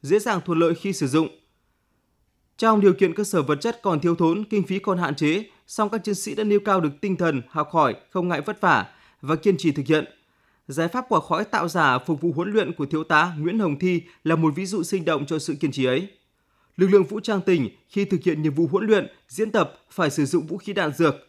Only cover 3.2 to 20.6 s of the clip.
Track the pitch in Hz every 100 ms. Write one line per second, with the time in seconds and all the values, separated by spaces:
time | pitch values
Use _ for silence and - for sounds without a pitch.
3.2 | 202 180 139 147 226 233 202 160 170 170
4.2 | 165 175 214 214 185 190 196 180 170 143
5.2 | 147 175 226 _ _ - 214 220 - 196
6.2 | - 208 214 208 202 190 156 143 208 185
7.2 | 170 139 113 156 147 165 143 104 _ 190
8.2 | 175 165 147 208 185 135 98 _ _ _
9.2 | 135 156 208 185 170 147 127 156 - _
10.2 | _ _ _ _ _ 139 165 247 247 196
11.2 | - 165 220 - 170 175 147 127 - 156
12.2 | 170 143 180 208 180 170 143 151 156 156
13.2 | 175 160 156 226 196 143 185 175 170 _
14.2 | 156 165 160 143 185 202 156 190 165 151
15.2 | 143 160 147 139 160 127 131 127 196 _
16.2 | _ _ _ _ _ - 190 202 180 214
17.2 | 208 202 180 180 117 - _ - 196 180
18.2 | 170 151 156 143 165 185 220 208 - -
19.2 | _ - 220 214 170 - _ - 165 139
20.2 | 143 175 156 170